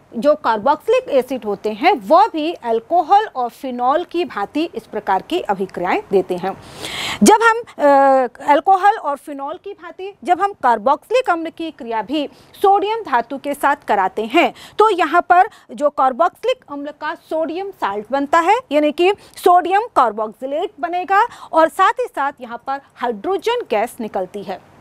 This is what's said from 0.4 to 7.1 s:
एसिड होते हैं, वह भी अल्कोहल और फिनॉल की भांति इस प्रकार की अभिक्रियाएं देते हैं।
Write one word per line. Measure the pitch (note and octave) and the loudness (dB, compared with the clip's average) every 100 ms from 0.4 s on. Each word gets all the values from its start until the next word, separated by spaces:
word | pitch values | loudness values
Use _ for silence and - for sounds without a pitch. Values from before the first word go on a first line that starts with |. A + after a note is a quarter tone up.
| C4 A3 G#3 - - B4+ B4+ | 0 0 0 -2 0 0 0
एसिड | C#4 A#3+ C4 | 0 0 -4
होते | G#3+ G3 G#3+ | -6 -6 -6
हैं, | G#3+ D#4 D4 G3 | -2 0 0 4
वह | D#4+ A4 | 4 4
भी | D#4+ D4+ | 0 -6
अल्कोहल | - A#3 A3+ A3+ E4+ D#4 G4+ G#4+ - | -6 -4 -4 0 -2 4 2 2 -4
और | A#3+ | -6
फिनॉल | - C4+ B3 B3 D#4 | -8 -10 -4 -2 -2
की | E4+ E4+ | -2 -6
भांति | B3+ - G3+ D4 E4+ | -6 -6 -6 -4 -6
इस | - - | -8 -12
प्रकार | G#3+ G#3 F#3+ | -8 -2 -2
की | - D#4+ | -2 -6
अभिक्रियाएं | - G3 F#3+ - F3+ - - | -4 -4 -6 -6 -4 -4 -2
देते | G3 F3+ F3+ | -2 -2 -4
हैं। | F#3+ - - - - - - | -8 -10 -14 -16 -12 -10 -10